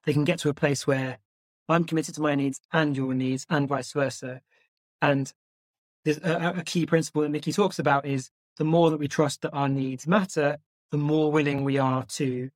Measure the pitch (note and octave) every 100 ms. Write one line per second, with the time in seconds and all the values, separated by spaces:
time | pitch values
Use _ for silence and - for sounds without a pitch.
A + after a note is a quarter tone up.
0 | - C#3+ D3 E3+ D3+ C#3+ D3 C#3 - C3+
1 | C3 B2 _ _ _ _ - E3 E3 D#3+
2 | D3+ D#3 D3+ C#3+ C#3 C3+ _ E3 D3+ C3+
3 | C3 C3 C3 C3 - D3+ C#3 C3+ B2 D3
4 | C3+ - B2+ B2+ _ _ _ _ _ _
5 | D3 C#3 C3+ _ _ _ _ _ _ _
6 | D3+ D3+ E3+ E3+ E3+ F#3 E3 F3 D3+ E3
7 | D#3+ D3+ D3 D3 D#3 D#3 F#3+ - D3 C#3+
8 | C#3 C#3 - _ _ - D#3 E3+ E3 D#3
9 | C#3+ - D3 - D3 D3 C#3 C#3 C3 C3
10 | D3+ G#3 F#3 - C#3+ D3 _ _ _ D3
11 | D3 D#3 D3+ D3+ D3 C#3 C#3 C3+ C3 C3
12 | B2 - C3+ B2 C3